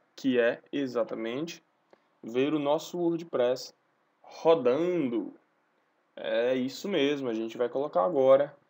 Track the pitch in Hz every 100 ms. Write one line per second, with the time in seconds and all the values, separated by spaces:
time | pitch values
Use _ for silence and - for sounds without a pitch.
0 | _ - 135 123 117 - - 143 135 120
1 | 110 113 113 127 170 - _ _ _ _
2 | _ _ 123 120 139 151 143 156 160 180
3 | 170 170 170 127 123 135 - - _ _
4 | _ _ - - 160 165 123 135 175 175
5 | 131 117 - - _ _ _ _ _ _
6 | _ - - 113 120 131 127 135 - 180
7 | 139 143 131 110 113 113 120 135 147 180
8 | 180 156 131 135 143 - _